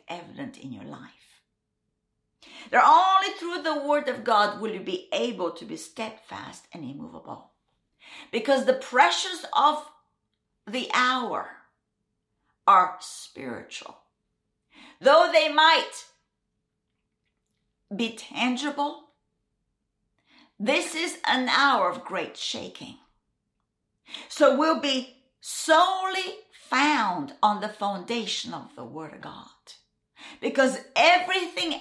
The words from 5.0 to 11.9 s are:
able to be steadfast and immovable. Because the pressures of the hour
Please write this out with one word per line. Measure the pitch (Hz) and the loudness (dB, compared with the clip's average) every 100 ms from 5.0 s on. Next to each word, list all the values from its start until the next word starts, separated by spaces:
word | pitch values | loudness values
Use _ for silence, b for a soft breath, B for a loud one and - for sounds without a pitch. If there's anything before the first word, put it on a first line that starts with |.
| - | -6
able | - 240 190 175 | -4 -4 -4 -6
to | - | -8
be | - 160 | -14 -14
steadfast | - - - - - - - - _ | -14 -12 -12 -12 -16 -16 -14 -18 _
and | 175 | -14
immovable. | 135 143 - - - - - _ _ _ _ _ B B B | -14 -14 -16 -18 -16 -18 -18 _ _ _ _ _ B B B
Because | 226 226 269 | -4 2 2
the | 220 | 2
pressures | 262 - 247 349 349 370 339 - - | 0 0 4 6 4 -4 -8 -4 2
of | 285 302 - _ _ _ _ _ _ _ - | 2 2 -6 _ _ _ _ _ _ _ -8
the | 247 233 | -8 -2
hour | - 254 254 226 160 - - _ _ _ | 0 0 0 -4 -6 -8 -16 _ _ _